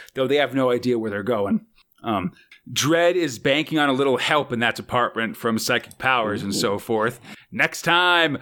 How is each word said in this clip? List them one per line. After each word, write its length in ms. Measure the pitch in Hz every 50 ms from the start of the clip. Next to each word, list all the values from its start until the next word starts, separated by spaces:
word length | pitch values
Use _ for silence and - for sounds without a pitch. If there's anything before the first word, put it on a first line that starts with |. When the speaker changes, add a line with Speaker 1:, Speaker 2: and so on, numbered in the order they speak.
| - - -
Speaker 1:
though 120 | 135 131
they 100 | 127 139
have 180 | 147 143 131 127
no 160 | 135 131 127
idea 280 | 123 123 123 123 123 117
where 120 | 113 110
they're 120 | 101 101 101
going. 420 | 101 120 107 101 98 220 214 - _ _ _ _ _ _ _ -
Um, 280 | 113 110 98 90 90 - - _ _ - - _ - 123
Dredd 420 | 113 117 143 165 165 170 175 175
is 240 | 185 170 143 120 101
banking 400 | - 139 135 151 156 - 156 156
on 100 | 147 143
a 60 | 131
little 240 | 127 139 139 127 113
help 340 | - - 160 151 135 - 127
in 80 | 113
that 160 | 117 117 113
department 600 | - - - - 123 120 104 - 113 113 110 110 -
from 200 | - 120 110 110
psychic 380 | - - 123 117 - - - -
powers 440 | - 131 131 123 110 107 104 104 104
and 100 | 101 101
Speaker 2:
Ooh. 40 |
Speaker 1:
so 220 | 101 - 110 101 101
forth. 400 | - - 117 110 107 117 127 - - - - - - _
Next 300 | - 113 143 160 - - -
time, 560 | 175 170 175 180 175 175 170 165 160 139 -